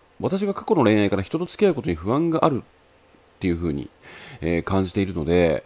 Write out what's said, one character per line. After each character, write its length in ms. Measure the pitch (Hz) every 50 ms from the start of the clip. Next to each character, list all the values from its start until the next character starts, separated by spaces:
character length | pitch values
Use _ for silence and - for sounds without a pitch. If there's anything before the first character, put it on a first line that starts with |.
| _ _ _ -
私 260 | - 131 185 190 208
が 80 | 196 196
過 120 | - -
去 100 | - 220
の 80 | 165 120
恋 160 | 104 110 104
愛 100 | 104 98
か 60 | 101
ら 60 | 95
人 180 | 95 - - 160
と 60 | 180
付 200 | - - - 208
き 0 |
合 60 | 190
う 40 | 165
こ 80 | 120 -
と 60 | -
に 60 | 85
不 180 | 78 85 104 127
安 160 | 147 170 170
が 140 | 160 147 -
あ 60 | 160
る 140 | 135 101 -
っ 760 | _ _ _ _ _ _ _ _ _ _ _ _ _ _ -
て 80 | 95
い 40 | 90
う 40 | 85
ふ 120 | 82 87
う 40 | 82
に、 180 | 71 69 - - _ _ - - - - - - - -
え 180 | 85 82 85 85
ー、 40 | -
感 200 | - 95 95 95
じ 100 | 90 -
て 80 | 104
い 40 | 98
る 80 | 95 87
の 100 | 85 73
で、 400 | 78 87 90 85 82 71 - -